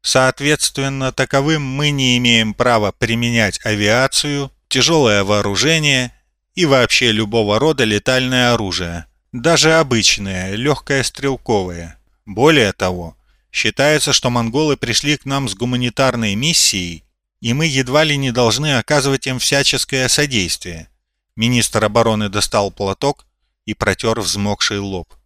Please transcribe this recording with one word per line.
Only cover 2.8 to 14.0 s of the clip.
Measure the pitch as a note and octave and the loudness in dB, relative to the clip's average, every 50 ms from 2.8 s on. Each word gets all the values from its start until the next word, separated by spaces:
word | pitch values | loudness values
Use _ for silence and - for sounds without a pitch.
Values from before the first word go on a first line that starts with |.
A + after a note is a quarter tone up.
| G#2 G2 | 2 0
применять | - _ B2+ A2+ A#2 A#2 A#2+ A#2+ A#2+ A#2 A2 G2 - - - | -2 _ -2 -2 -2 -2 -2 0 0 2 0 0 -2 -4 -4
авиацию, | A2+ G#2+ G2+ G#2 G#2 A2 B2 C3 C3+ - - - D3 C#3+ C#3+ C#3 C3+ _ _ _ _ | -4 -2 0 2 2 4 2 2 2 0 -2 -2 -2 -4 -4 -6 -8 _ _ _ _
тяжёлое | - C3 - E3 E3+ D#3 C#3 A2 G#2 G2+ G2 | 0 0 2 2 2 4 4 4 2 2 2
вооружение | G2 G#2 G#2 G2+ G#2 G2+ F#2+ B2 D3+ E3 D#3+ D3+ D3 C#3 B2+ B2+ A#2+ _ _ _ _ _ _ _ _ _ | 2 0 0 0 -2 -2 0 0 2 2 2 2 2 2 2 0 -4 _ _ _ _ _ _ _ _ _
и | D#3+ F3 | -2 2
вообще | D3 C3+ C3 A#2+ A2 - - B2+ A#2+ | 2 4 4 4 2 2 2 2 2
любого | A2 G#2+ A2 G2+ A2 A#2 G#2+ G#2 G#2 A2 | 2 0 -2 0 0 0 2 2 2 2
рода | C3+ D#3+ D#3 C3+ B2 | 2 0 2 0 0
летальное | G#2+ G#2 G#2 _ - B2+ B2+ B2+ B2+ B2+ B2+ B2 B2 A#2+ | 0 0 0 _ 0 0 0 0 0 0 2 2 2 2
оружие, | A2+ G#2+ F#2+ F2 F2+ F2+ E2+ E2+ E2+ E2 _ _ _ _ _ | 0 -2 -4 -6 -6 -6 -8 -8 -12 -14 _ _ _ _ _
даже | - B2 A#2+ E3 E3+ C#3 C#3 D#3+ D#3+ | -14 -4 0 2 2 4 4 4 4
обычное, | E3 E3 C3 B2+ A2+ G#2 - - - G2+ G2 F#2+ F#2 F#2 F#2+ G2 | 4 2 2 0 2 2 2 0 0 -4 -6 -6 -6 -6 -6 -6
лёгкое | G#2+ B2 D3 C#3+ - - - D3 C3+ | -4 -2 -2 -2 -2 -2 -2 -2 -2
стрелковое. | A#2+ - - - C3+ C#3 C3 A#2+ - - A2+ G2+ F#2 F2+ F2 E2+ F2 E2+ - _ _ _ _ _ _ | -2 -4 -6 -4 -4 -4 -4 -4 -2 0 0 0 0 -2 -8 -10 -14 -14 -18 _ _ _ _ _ _
Более | G#2 G2 G#2 C3 D#3 D#3+ C#3+ A2+ G2 | -10 -2 4 4 6 6 6 4 2
того, | - - - F#2 F2+ F2+ E2+ E2 - _ _ _ _ _ _ _ | 2 0 -2 -2 -2 -4 -10 -12 -16 _ _ _ _ _ _ _
считается, | - - - - G#3 - C3+ D3 D3+ D3 | -6 -2 -2 -2 0 2 2 2 2 2